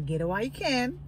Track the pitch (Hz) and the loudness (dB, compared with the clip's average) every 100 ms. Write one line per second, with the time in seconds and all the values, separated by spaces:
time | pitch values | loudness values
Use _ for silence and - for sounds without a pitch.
0 | 143 156 170 196 254 - 349 254 247 - | -2 0 2 0 -2 -2 2 2 2 -2